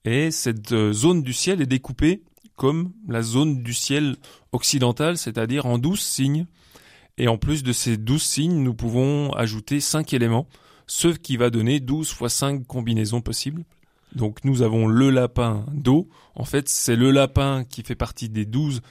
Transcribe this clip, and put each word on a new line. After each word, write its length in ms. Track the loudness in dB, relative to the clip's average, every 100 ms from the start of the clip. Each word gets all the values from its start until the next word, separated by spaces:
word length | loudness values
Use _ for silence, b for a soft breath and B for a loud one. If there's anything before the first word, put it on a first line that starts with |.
| -2
Et 260 | 0 0
cette, 400 | -2 -4 -4 -2
euh, 220 | 0 2
zone 300 | 2 2 2
du 100 | 0
ciel 280 | -2 -2 0
est 40 | 0
découpée 560 | -2 -2 0 2 0 -4 _ -20 -2
comme 380 | 0 0 -4 -8 -6
la 120 | -4
zone 420 | 0 2 2 0
du 100 | -4
ciel 420 | -6 -2 0 0 -4 B B B
occidental, 640 | -4 -2 2 2 2 -2 -2
c'est-à-dire 480 | -4 -4 -2 -2 0
en 120 | 0
douze 220 | 0 -2
signes. 460 | -4 0 0 0 -4 b b b b b b -2
Et 100 | 0
en 100 | 0
plus 240 | 0 -2
de 120 | -2
ces 240 | -2 0 -2
douze 260 | 0 0
signes, 400 | 0 0 0 2
nous 100 | 0
pouvons 580 | -2 -2 0 2 0 -2
ajouter 460 | -2 -4 -4 -4 -2
cinq 340 | -2 -2 0
éléments, 340 | 0 2 2 -2 b b b b
ce 220 | 0 0
qui 280 | 0 -2 0
va 120 | 2
donner 300 | 2 2 0
douze 300 | 0 -2 -4
fois 200 | -4 -4
cinq 360 | -2 -2 -4 -6
combinaisons 560 | -6 -2 0 0 -2
possibles. 420 | -4 -6 -6 -8 -12 _ _ _ _ -4
Donc 280 | -4 -2
nous 180 | 0 2
avons 260 | 4 4 4
le 220 | 6 6
lapin 560 | 4 2 0 0 -2 -4
d'eau. 380 | -2 2 4 2 b b b
En 100 | -4
fait, 220 | -2 -2
c'est 280 | -2 0 4
le 160 | 6
lapin 520 | 6 4 2 2 -2
qui 200 | -6 -10
fait 120 | -10 -6
partie 320 | -6 -8 -8
des 180 | -4 -2
douze 360 | -2 -2 -2 -8